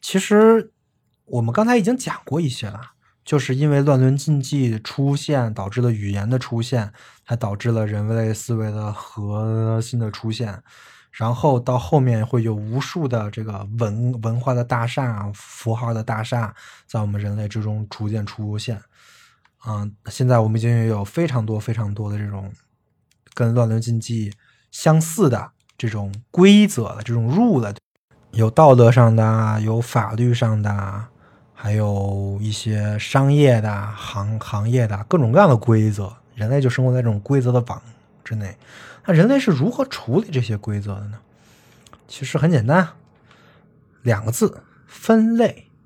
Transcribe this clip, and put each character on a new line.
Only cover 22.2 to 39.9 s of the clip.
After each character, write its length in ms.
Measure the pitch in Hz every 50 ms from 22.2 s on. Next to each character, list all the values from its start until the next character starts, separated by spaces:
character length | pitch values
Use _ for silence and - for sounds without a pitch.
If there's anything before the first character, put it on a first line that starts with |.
| 104 101
种 220 | 98 98 98 98 107 _ _ _ _ _ _ _ _ _ _ _ _ _ _ _ _
跟 200 | - 123 117 117
乱 120 | 123 120
伦 160 | 113 110 113
禁 160 | 113 120 117
忌 360 | 113 107 - 117 113 107 101 104 _ _ _ _ _ _ _ -
相 240 | - - 160 156 160
似 300 | 156 - - - 202 143
的 240 | 117 104 - - _ _ _ _ _
这 100 | _ -
种 260 | 113 107 107 101 98 101 110 - _
规 360 | - 175 180 196 202 208 214
则 260 | 196 - - 113 92 -
的 40 | 107
这 120 | 110 - 117
种 200 | 117 113 117 139
rule 280 | 190 240 240 196 131
的， 120 | 113 101 104 - _ _ _ _ _ _ _ _ _ _
有 200 | - 110 110 110
道 240 | 113 - 160 147 131
德 160 | 120 120 117
上 240 | 117 127 120 113 113
的 80 | 113 110
啊， 340 | 110 110 110 110 107 107
有 220 | 107 107 110 110 117
法 320 | 117 - - 123 113 107 113
律 180 | 110 120 123 120
上 280 | 117 123 113 110 107
的 80 | 104 104
啊， 400 | 101 101 98 98 98 101 113 - _ _ _ _ _ _ _ _ _
还 180 | - - 104
有 680 | 107 107 107 104 101 98 98 98 98 98 98 98 98 101
一 100 | 104 107
些 480 | 107 - - 110 107 104 104 104 107 107
商 320 | - - - 135 135 139
业 300 | 143 147 147 135 123 113
的 100 | 107 107
啊， 240 | 104 101 101 104 104
行-， 400 | 101 - - - 107 101 104 110 110 -
行 260 | - - 104 104 117
业 160 | 120 131 117
的 120 | 104 101
啊， 80 | 98 107
各 100 | - -
种 140 | 175 135 110
各 80 | 117 175
样 80 | 208
的 80 | 180 127
规 340 | 107 - 120 113 110 107 110
则。 240 | 104 104 98 101 - - _ _ _
人 140 | - 107 107
类 100 | 131 143
就 100 | 135 123
生 140 | 120 - 127
活 80 | 127
在 100 | 123 127
这 20 | 123
种 140 | 117 107 101
规 180 | 101 - 143 139
则 140 | 123 123 123
的 80 | 123
网 200 | 120 - 104 - - - - _ _ _ _ _
之 140 | _ - 117
内。 220 | 110 101 92 98 _ _ - - - - - - - _
那 80 | - 185
人 160 | 156 175 233
类 100 | 277 277
是 100 | 269 -
如 220 | 170 123 135 214
何 140 | 240 - 269
处 340 | 262